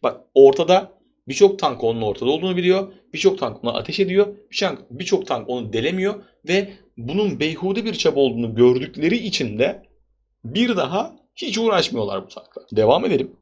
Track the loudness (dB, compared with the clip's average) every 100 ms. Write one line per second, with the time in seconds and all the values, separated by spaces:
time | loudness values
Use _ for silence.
0 | -4 -6 _ 8 8 8 2 2 2 _
1 | _ _ -12 4 4 4 -2 -2 -2 -2
2 | -4 -2 -2 -2 -2 -2 0 0 -2 -14
3 | _ 0 0 2 -6 -4 -6 -4 -6 -2
4 | 0 2 0 -2 _ -4 -4 -4 -14 -12
5 | -2 -2 -2 -6 -4 -8 -4 -4 -2 -2
6 | -4 -6 -14 _ -4 -2 -2 -12 _ -14
7 | -6 -2 -2 -2 -4 -4 -4 -4 -4 -2
8 | 0 2 0 0 -4 4 6 6 -2 -4
9 | -2 0 -2 -4 -4 -2 -2 -2 _ _
10 | _ _ _ _ -8 -2 0 0 -2 -4
11 | -6 -12 _ -12 -8 -2 0 0 -2 -4
12 | -4 -6 -10 -20 -20 -20 -6 0 4 4
13 | 2 -2 -2 -10